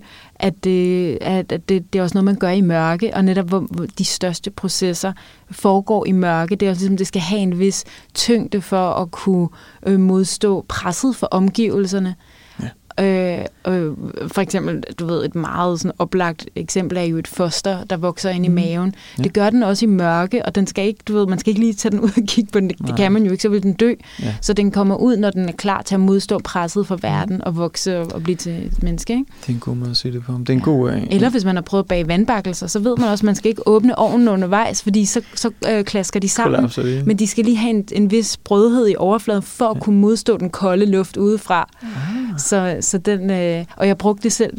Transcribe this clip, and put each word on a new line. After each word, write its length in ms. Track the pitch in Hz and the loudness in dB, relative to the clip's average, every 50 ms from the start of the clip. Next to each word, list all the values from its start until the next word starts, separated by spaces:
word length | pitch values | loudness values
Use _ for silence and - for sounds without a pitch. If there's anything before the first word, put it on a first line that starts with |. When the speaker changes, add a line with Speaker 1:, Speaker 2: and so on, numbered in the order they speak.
| - - - - - - - | -8 -10 -20 -20 -20 -20 -8
Speaker 1:
at 300 | - 196 196 - - - | -4 -2 -2 -2 -2 0
det, 540 | 190 185 180 180 180 180 180 180 170 123 - | 0 2 2 2 2 2 0 0 -2 -2 -4
at, 320 | - - 190 185 180 - | -2 -2 -2 -2 -2 -2
at 160 | - 175 - - | -4 -4 -2 0
det, 240 | 190 185 180 - | 0 0 0 -2
det 60 | - 190 | -2 -2
er 40 | |
også 120 | 185 175 - | 0 0 2
noget, 100 | 196 190 | 2 2
man 100 | 196 202 | 2 2
gør 140 | - 196 175 | 2 0 0
i 100 | 180 202 | 2 2
mørke, 540 | 196 170 170 165 160 160 170 170 226 226 - | 2 4 2 2 2 0 0 0 -2 -2 0
og 100 | 196 190 | 2 2
netop 240 | 190 185 196 185 170 | 2 2 2 0 0
hvor, 120 | 190 190 - - | 0 -2 -2 -2
hvor 160 | - 170 165 - - - | -4 -6 -6 -6 -4 -4
de 60 | 185 | -4
største 460 | - - - 185 180 170 - - 202 | -4 -4 -4 -4 -4 -4 -6 -8 -10
processer 600 | - - - 185 - - 190 180 175 170 - 190 190 - - - - - _ - | -8 -6 -6 -4 -2 -2 -2 -2 -2 -2 -4 -6 -6 -8 -14 -20 -20 -20 _ -20
foregår 560 | 185 - - 202 190 196 196 214 220 202 - | -6 0 2 2 4 2 2 0 0 0 0
i 60 | - | 2
mørke. 440 | 190 185 180 175 165 165 165 170 202 | 2 2 2 2 2 0 0 -2 -2
Det 100 | 196 202 | 0 0
er 40 | 196 | 0
også 120 | 185 175 | 0 0
ligesom, 140 | 190 196 196 | 0 0 0
det 100 | 185 190 | 0 -2
skal 160 | - - 190 | -2 -4 -4
have 180 | 165 165 208 208 | -2 -2 -2 0
en 180 | 196 185 175 175 | 0 0 0 0
vis 260 | 190 196 190 - - - - - - _ - | 0 0 0 -2 -6 -12 -16 -20 -20 _ -8
tyngde 460 | - - - 240 220 - - - 208 | -2 0 2 2 2 0 -2 -4 -4
for 300 | 170 - 196 185 185 175 | -4 -2 0 0 0 0
at 200 | - - 185 170 | 0 -2 -4 -6
kunne, 380 | - - - 202 190 175 175 165 - - - - - - - | -8 -4 0 0 2 2 2 0 -4 -8 -20 -20 -20 -6 -2
øh, 140 | 190 196 190 | 0 2 4
modstå 640 | 185 185 185 190 190 - - - - 208 196 175 - - | 4 4 4 2 2 0 -2 0 0 0 0 0 -2 -6
presset 480 | - - - 180 175 - - 269 233 | -8 -6 -4 -4 -4 -2 -2 -2 -2
fra 120 | - - - | -2 -4 -2
omgivelserne. 840 | - 190 190 196 196 - 226 202 - 196 196 180 196 196 190 185 180 - _ _ - - - - - - - 120 - _ _ - - - | 0 2 2 2 2 0 0 0 0 0 0 0 -2 -2 -2 -4 -6 -8 _ _ -20 -20 -20 -20 -14 -12 -12 -12 -12 _ _ -10 -4 0
Øh, 380 | 196 196 190 185 185 180 175 - 92 - - _ - 180 | 0 2 2 2 0 -2 -2 -4 -6 -10 -12 _ -4 -2
øh, 240 | 185 180 170 151 147 - - - - - - - | 0 0 0 -2 -4 -6 -8 -10 -8 -8 -10 -6
for 120 | - 202 | -2 -2
eksempel, 420 | 190 175 - 185 151 165 170 - - - - - | -2 -2 -2 -2 -2 -2 -4 -6 -6 -10 -10 -8
du 80 | 170 | -4
ved, 180 | 165 170 151 - | -4 -2 -2 -2
et 100 | 156 - | -4 -4
meget 460 | 170 156 147 - 165 175 180 175 160 | -4 -6 -4 -2 -2 0 0 0 -2
sådan 120 | - 185 - - | -2 -4 -4 -4
oplagt 500 | 175 170 - 185 180 170 165 - - - - | -4 -2 0 0 0 -2 -4 -8 -12 -12 -10
eksempel 420 | 180 170 156 - 196 185 147 180 180 | -10 -8 -4 -4 -4 -2 -2 -2 -2
er 40 | |
jo 140 | 175 170 165 | -2 -2 -2
et 120 | 165 160 - | -2 -4 -6
foster, 560 | - - 180 170 156 - - 196 190 180 202 | -4 -4 -2 -2 -2 -4 -4 -4 -4 -4 -4
der 120 | - 190 | -6 -6
vokser 340 | 165 170 180 170 - - 190 | -4 -2 -4 -4 -4 -4 -4
ind 140 | 185 175 175 | -2 0 2
i 40 | 175 | 2
Speaker 2:
Mhm. 60 | 175 | 2
Speaker 1:
maven. 400 | 180 185 190 165 175 180 190 196 - - - - - | 2 0 0 -2 -2 -2 -2 -4 -6 -12 -10 -4 -2
Speaker 2:
Ja. 40 | |
Speaker 1:
Det 100 | 127 175 | -2 0
gør 180 | - 214 202 214 | 2 2 4 4
den 120 | 220 247 | 4 4
også 220 | 233 190 202 196 233 | 4 2 2 2 2
i 40 | 220 | 4
mørke, 560 | 196 180 175 170 165 170 180 190 - 240 - | 4 4 4 2 2 2 0 0 -2 -2 -2
og 80 | - - | -2 0
den 120 | 202 196 | 0 0
skal 200 | - - - 196 | 0 0 -2 -2
ikke, 140 | 214 214 - - - | -2 -2 -4 -4 -2
du 40 | 208 | 0
ved, 120 | 208 202 | 0 2
man 120 | 190 190 180 | 2 0 0
skal 100 | - 220 | 0 0
ikke 100 | 208 202 | 2 2
lige 120 | 233 226 | 2 2
tage 180 | 208 - - - | 2 0 0 0
den 80 | 202 202 | 2 2
ud 100 | 226 208 - | 2 2 2
og 60 | - 208 - | 2 0 2
kigge 220 | - - 208 - | 2 0 0 2
på 80 | - 208 | 2 0
den. 80 | 196 180 | 2 0
Det, 100 | 180 - | -2 -4
det 80 | - 127 | -4 -2
Speaker 2:
Nej. 80 | 120 | 0
Speaker 1:
kan 160 | 117 196 190 | 2 4 4
man 120 | 196 220 220 | 4 4 4
jo 60 | 190 | 2
ikke, 120 | 185 190 | 2 2
så 60 | - 214 | 2 2
vil 140 | 202 208 | 2 2
den 100 | 190 196 | 2 2
dø. 200 | 180 - 226 240 240 - - - - - | 2 4 4 2 2 0 -6 -14 -10 -6
Speaker 2:
Ja. 120 | - 117 107 - | -6 -4 -4 -2
Speaker 1:
Så 120 | - - | -2 0
den 180 | 208 202 202 202 | 2 2 2 2
kommer 260 | 196 196 202 196 196 | 2 2 2 2 2
ud, 200 | - 220 247 240 | 4 4 4 4
når 140 | 196 208 202 | 4 2 0
den 180 | 190 185 185 170 | 0 0 -2 -4
er 40 | |
klar 300 | 170 - - 202 190 - | -4 -4 -2 -2 -2 -2
til 120 | - - 190 | -2 -2 2
at 60 | 190 | 2
modstå 380 | 190 190 196 196 - - 208 190 | 4 4 4 4 2 0 -2 -2
presset 480 | - - - 185 170 170 - 208 202 | -4 -4 -4 -4 -4 -2 -2 -2 -2
fra 80 | - 185 | -2 -2
Speaker 2:
Mhm. 80 | 170 | -4
Speaker 1:
verden 420 | - 107 101 98 190 208 185 185 - | -2 0 0 0 0 -2 -4 -4 -4
og 120 | 185 165 | -4 -2
vokse 420 | 165 170 165 - - - 190 180 175 | -2 -2 -4 -4 -4 -4 -2 -2 -2
og 220 | 170 170 - - | -4 -6 -6 -4
blive 140 | 160 170 180 | -4 -2 -4
til 160 | 170 - 175 170 170 190 | -4 -4 -6 -6 -6 -4
et 160 | 185 - - | -4 -2 0
menneske, 300 | 180 175 170 165 - - | 0 0 -2 -4 -4 -2
ikke? 120 | 233 254 277 - - - | -2 -2 -2 -4 -8 -10
Speaker 2:
Det 80 | - - | -6 -6
er 40 | |
en 60 | 123 117 | -4 -4
god 140 | - 127 123 | -4 -4 -4
måde 140 | 123 123 120 | -4 -4 -4
at 60 | 120 | -4
se 160 | - - 131 | -4 -4 -4
det 100 | 123 123 | -6 -6
på. 100 | 120 127 | -6 -6
Det 160 | 127 123 123 131 | -6 -4 -2 0
er 40 | |
en 60 | 131 127 | 0 2
Speaker 1:
Ja. 60 | - | 2
Speaker 2:
god, 260 | 151 151 131 - - | 2 2 2 2 0
øh, 120 | - - - - | 0 -2 -2 0
Speaker 1:
Eller 160 | 190 196 226 | 0 0 2
Speaker 2:
en 60 | 254 | 0
Speaker 1:
hvis 120 | 240 240 185 | 0 0 0
man 100 | 190 185 | 0 -2
har 80 | 180 | -2
prøvet 200 | 170 - - 196 190 | -2 -2 -2 -2 0
at 40 | - | 0
bage 200 | 185 175 165 156 | -2 -2 -2 0
vandbakkelser, 580 | 170 180 220 226 240 208 - 185 175 - 190 | 0 0 0 0 0 -2 -4 -6 -6 -6 -6
så 120 | 170 - 214 | -6 -4 -2
ved 180 | 202 254 240 | 0 0 0
man 120 | 233 247 214 | 0 0 0
også, 140 | 208 208 | 0 2
at 40 | 214 | 2
man 80 | 208 196 | 0 0
skal 140 | 202 - 220 | 0 0 -2
ikke 200 | 226 - - - | -2 0 2 4
åbne 300 | 214 220 214 247 - - | 4 6 6 4 4 2
ovnen 300 | 220 208 - 240 240 226 | 2 2 4 4 4 4
undervejs, 540 | 196 190 185 175 190 208 226 - - - | 4 2 0 2 2 0 0 0 -4 -4
fordi 220 | - 208 202 220 202 | -2 0 2 2 2
så, 160 | 196 - 240 220 - - | 2 0 -2 -4 -6 -6
så, 160 | - - 226 220 - - 220 | -4 -4 -4 -4 -4 -2 0
øh, 120 | 220 208 202 | 0 0 0
klasker 360 | - - 208 185 - - 208 | 0 -2 -2 -2 -2 -2 -2
de 80 | 185 196 | -2 0
sammen. 260 | - - 226 147 127 | 0 0 0 2 2
Speaker 2:
Kollapser 260 | 127 131 120 - - | 2 0 0 0 -2
de. 200 | 131 123 127 135 139 | -2 -2 -2 0 0
Speaker 1:
Men 120 | 175 214 190 | 0 2 2
de 80 | 220 | 0
skal 180 | 202 - 233 220 | 0 0 0 0
lige 120 | 233 240 | 2 2
have 140 | 214 220 240 | 0 0 0
en, 140 | 226 208 202 - | 0 -2 -2 -2
en 180 | - 196 208 196 | 0 0 2 2
vis 160 | 208 226 214 | 2 2 0
sprødhed 600 | - - - - - 208 202 214 233 233 254 240 208 | -2 -4 -8 -2 0 4 4 4 4 4 4 2 2
i 60 | 180 - | 2 2
overfladen, 440 | 165 185 208 226 - 226 208 196 | 2 2 0 0 0 -2 -2 -2
for 260 | 196 - - - 247 220 | -2 -4 -4 -2 0 0
at 80 | 220 | 0
Speaker 2:
Ja. 40 | - | -2
Speaker 1:
kunne 200 | - 214 202 202 | 0 2 4 6
modstå 360 | 202 208 226 220 - - 220 | 6 6 4 2 2 0 0
den 140 | 170 180 175 | 0 -2 -4
kolde 360 | - - 196 190 180 190 208 | -4 -2 0 2 2 4 4
luft 300 | 208 190 190 185 - - | 4 4 2 0 -2 -2
udefra. 540 | - 202 202 220 208 - - 180 170 - - _ - | 0 2 2 2 0 0 0 0 0 0 -4 _ -14
Speaker 2:
Ah. 60 | 247 226 208 135 135 170 214 254 262 233 185 143 | -14 -12 -8 -8 -6 -6 -6 -6 -6 -6 -6 -6
Speaker 1:
Så, 380 | - - 208 196 185 180 160 - | -2 0 0 0 0 0 -2 -2
så 180 | - - - 190 | -2 -2 -2 -2
den, 320 | 170 214 208 190 185 196 | 0 0 -2 0 0 -2
øh, 340 | 190 180 175 170 170 170 170 - - | 0 0 0 0 -2 -2 -4 -8 -4
og 100 | - - 196 | 0 0 2
jeg 100 | 196 190 | 2 2
brugte 240 | - 208 208 208 | 2 0 0 0
det 100 | - 233 | 0 0
selv. 220 | - - 226 - - | 0 0 0 -2 0